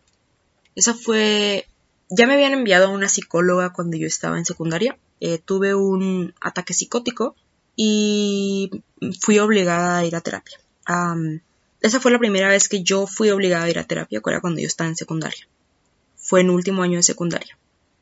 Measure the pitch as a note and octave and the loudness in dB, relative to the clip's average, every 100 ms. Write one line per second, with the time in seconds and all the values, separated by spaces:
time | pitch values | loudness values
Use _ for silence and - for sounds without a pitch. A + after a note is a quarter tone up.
0 | _ _ _ _ _ _ _ - A3+ A#3 | _ _ _ _ _ _ _ -2 -2 0
1 | - A3 G#3+ G#3 G#3 G3 - _ _ _ | 0 2 2 2 0 -2 -6 _ _ _
2 | - F#3 A#3+ C#4+ C#4 C4+ A3+ F3+ F#3+ G3 | -4 2 4 6 4 2 2 4 4 2
3 | G3 - - F3 F3+ F3+ F3+ F3+ E3+ D#3+ | -2 -4 -2 0 2 2 0 -4 -6 -4
4 | D#3+ - E3 E3+ E3+ F3 D#3+ E3 A#3+ - | -4 -4 -4 -4 -6 -6 -4 -2 -2 -4
5 | _ - E3+ E3 - G3 G3 G3 G3 F#3+ | _ -8 -6 -6 -4 -2 0 2 2 0
6 | F#3+ F#3 E3+ - F3+ F#3 F3 - E3 A#3+ | 0 -2 -4 -8 -8 -8 -4 -4 -2 -4
7 | A#3+ A#3 B3+ _ _ _ _ - G#3+ G#3+ | -4 -4 -6 _ _ _ _ -2 2 2
8 | G#3 G#3 G#3 G3+ G3 G3 F#3+ G#3 _ - | 2 0 0 -2 -2 -4 -6 -10 _ -10
9 | F#3 F3+ - G#3 G#3+ G#3 F3 E3+ F3 F3 | -10 -4 2 4 4 2 2 0 0 0
10 | E3+ E3 - - - - _ _ - F3 | -2 -4 -8 -10 -14 -20 _ _ -6 -4
11 | F3 E3+ D#3+ D#3 _ _ _ - A3 B3+ | -2 -2 -4 -6 _ _ _ -2 0 2
12 | B3+ A#3+ A3+ G3 G3 G3 - G3+ F3 G3 | 2 4 2 2 4 4 2 0 0 -2
13 | G3 - G#3+ G3 F#3 E3+ E3+ E3 - E3 | -2 0 2 2 0 0 0 -4 -4 -6
14 | D#3+ - F3+ D#3 F3 D#3 D#3 - E3 E3 | -6 -6 -4 -2 -2 -4 -4 -4 -4 -6
15 | - D#3+ D3+ - - _ _ _ _ _ | -6 -6 -6 -12 -18 _ _ _ _ _
16 | _ _ - F#3 F3+ F3+ F#3 F#3+ F3+ F3 | _ _ 2 4 4 2 0 -2 0 2
17 | F3 - F3 - - - _ _ _ _ | 0 0 -4 -4 -8 -20 _ _ _ _